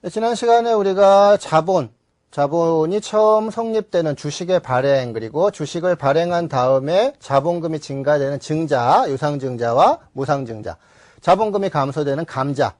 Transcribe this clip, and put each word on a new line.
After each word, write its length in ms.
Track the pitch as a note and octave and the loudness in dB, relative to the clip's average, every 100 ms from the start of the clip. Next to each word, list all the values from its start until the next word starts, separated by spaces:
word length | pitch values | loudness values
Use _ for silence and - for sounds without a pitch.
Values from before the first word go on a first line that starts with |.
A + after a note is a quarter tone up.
네, 80 | F#3 | -8
지난 240 | G#3 A3+ | -4 -2
시간에 400 | A#3 A#3 A#3 A#3 | -2 2 2 4
우리가 640 | A3 G3 F#3+ G3 G3 G3+ G3+ | 0 0 4 6 8 6 4
자본, 500 | - D#3+ D#3+ F#3 A#2+ _ _ _ _ | 2 0 2 -2 -2 _ _ _ _
자본이 680 | - C#3+ E3 E3 E3 D#3 G3+ | -4 -2 0 0 2 0 -2
처음 500 | G#3 G#3+ G#3+ G#3+ A3 | -2 2 4 4 0
성립되는 640 | G#3+ A3+ A3 G#3+ F3 D#3+ | -6 -4 -4 -2 -2 -2
주식의 460 | C#3+ D3+ C#3+ F3 F3+ | -4 -8 -8 -2 -2
발행, 540 | - B2+ C3+ C#3 B2 | 0 -2 2 0 0
그리고 360 | A2+ A2 C#3 F#3+ | -8 -8 -2 -2
주식을 460 | G3+ D3 E3+ E3+ E3+ | -2 -8 -4 -4 -2
발행한 520 | C#3 D3 E3+ F3 E3+ | 0 0 0 -2 -2
다음에 680 | C#3 B2+ C3+ C3+ F3 B3+ C#4+ | -2 2 0 0 0 0 -4
자본금이 600 | - C#3 D3+ F3 E3 D#3 | -2 0 0 -4 -4 -8
증가되는 580 | - C#3 C#3 D3 C#3 C#3+ | -8 -6 -2 0 0 -6
증자, 680 | - D#3 D#3+ C#3 A#2+ F3+ A#3+ | -6 -4 -2 0 2 2 2
유상증자와 920 | C3+ D3+ D3 C3 B2 A#2 A#2+ G3 E4 _ | -2 -4 -4 -6 -4 -2 4 4 2 _
무상증자, 640 | - C3+ C#3+ C3 A2 F#2+ E2 _ _ _ _ | -10 -4 -4 -4 -12 -12 -14 _ _ _ _
자본금이 480 | - F#3+ A3 G3+ F#3+ | 0 2 2 -2 -2
감소되는 560 | D#3 C#3 C#3+ D3 C#3 E3 | -2 -2 -2 -4 -4 -6
감자 480 | - C3+ C#3 B2 - | -6 -4 -2 -4 -4